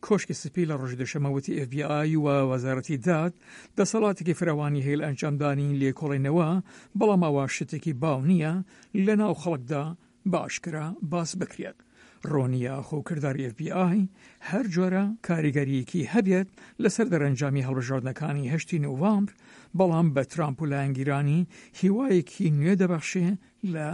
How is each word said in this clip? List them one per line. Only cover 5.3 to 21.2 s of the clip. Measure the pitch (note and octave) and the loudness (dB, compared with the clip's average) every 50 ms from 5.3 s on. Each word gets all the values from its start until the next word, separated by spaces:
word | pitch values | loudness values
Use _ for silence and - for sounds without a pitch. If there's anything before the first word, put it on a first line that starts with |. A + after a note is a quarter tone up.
| D3 C#3 D3 D3 C#3 C#3 C#3+ C#3+ C#3+ C#3 | -2 0 0 0 0 0 0 0 0 2
لێکۆڵینەوە، | C#3 C3+ C3 - D#3+ D3 C#3+ C#3 C3+ C#3 D3+ F3 E3+ D#3 F3 F#3+ - - - - - _ _ G3+ | 2 0 0 -2 -4 -2 -2 0 0 2 2 2 2 2 2 0 -2 -4 -14 -20 -20 _ _ 2
بەڵام | A3 G#3+ G3+ F#3 F3 | 2 4 4 4 4
ئەوە | D#3 C#3+ C#3 C#3 B2+ - | 4 2 2 0 -2 -4
شتێکی | - - - - D3 - E3 D3 A#2+ | -6 -6 -6 -8 -6 -4 -4 -4 -2
باو | C#3+ D#3+ C#3+ C3 C3 D#3+ | 0 0 0 2 2 2
نییە | F#3+ F3 D3+ D#3 E3 F#3+ F#3 - - - - _ - G3+ F#3+ | 2 2 2 0 -2 -4 -6 -8 -12 -20 -20 _ -2 0 2
لە | G3+ G#3+ G#3 | 2 4 2
ناو | G#3+ G#3 E3 - | 2 2 0 -2
خەڵکدا | - F3 E3 C3+ B2 A#2 D#3 C#3 C#3+ D#3 E3+ - _ _ _ _ _ G3 | -2 -4 -4 -4 -4 -4 -4 -4 -4 -4 -8 -12 _ _ _ _ _ -2
باشکرا | F3 D#3+ - - - - - F3 D#3+ D#3 D3+ D#3+ F#3+ E4+ G#3+ D3+ | 0 0 -2 -4 -8 -8 -8 -8 -8 -6 -6 -8 -8 -8 -6 -4
باس | D#3+ F3 E3+ D#3 - F#3 | -2 -2 -2 -4 -4 -6
بکرێت. | E3+ - - - - - - _ - _ _ - - - - _ - - | -8 -8 -8 -12 -12 -12 -12 _ -20 _ _ -20 -20 -20 -20 _ -8 -2
ڕۆنیە | D3+ D3 C3 B2 B2+ B2+ A#2+ B2 C3+ C#3 C3 | 0 0 2 2 0 -2 -2 -4 -6 -8 -8
خۆکرداری | - D#3+ D3 C#3 - F3 D3+ C#3 C#3+ C3 - C3+ | -6 -6 -6 -6 -6 -6 -4 -2 -4 -4 -4 -6
ئێف | B2 A2+ - | -6 -6 -8
بی | D3+ - D#3 | -8 -4 0
ئای | F3 F#3 F3 F3 G#3+ G3 F#3+ - - - - - _ - - | 0 2 2 4 2 0 0 -4 -14 -20 -20 -20 _ -10 -4
هەر | D#3+ G#3 C4+ G#3+ D#3+ | -2 -2 -2 0 0
جۆرە | F3 F#3 F#3 F#3 F#3+ G3+ G3+ A3 A3+ - | 0 0 2 2 0 0 -2 -4 -6 -4
کاریگەریەکی | - F3 E3 D#3 D3 B2+ D3 C#3+ C3+ C#3 C3 B2 - - F3+ C#3 A2+ - | -2 -2 0 2 2 2 0 0 0 0 -2 -2 -2 -4 -4 -4 2 2
هەبێت | A#3 A3 F#3+ F#3+ F3+ F#3+ F#3+ _ - - - - - A#3 | 2 4 4 4 2 2 -2 _ -20 -20 -20 -8 0 0
لەسەر | G#3+ - - A3+ B3+ F3 | 0 2 2 0 2 2
دەرەنجامی | D#3+ D3 C#3+ C3+ A#2+ D3+ C#3 C3+ C#3+ C3 | 2 2 2 0 0 0 0 0 0 0
هەڵبژاردنەکانی | B2+ C3 C3 B2 A#2+ C3+ C3 B2 C3 C3 - D#3 D#3 C#3+ C#3+ C#3 B2 D3+ | 0 -2 -2 -2 -2 -2 -2 -2 -4 -6 -4 -4 -4 -4 -4 -2 -2 -2
هەشتی | D#3+ - - - E3 C#3+ | -2 -2 -2 -2 -2 -2
نۆڤەمبر، | C#3+ C3+ C3 E3 G#3 G#3+ G3+ G3+ G3+ - _ - - - - - - - | -2 -2 0 2 2 4 2 0 -2 -4 _ -20 -20 -20 -20 -20 -6 2
بەڵام | F3 F#3+ F3+ E3 D#3+ E3+ E3 C3+ | 2 4 4 6 4 4 4 4
بە | C#3+ C3 - | 2 0 -2
ترامپ | - E3+ D#3+ D3 C3+ - | -2 -4 -2 -2 -2 -4
و | D#3 D3 | -4 -2
لایەنگیرانی | C#3 C#3 C#3 C#3 C3+ C3 C3+ D3 C#3+ C#3+ | -2 -2 -2 -2 -2 -2 0 0 0 2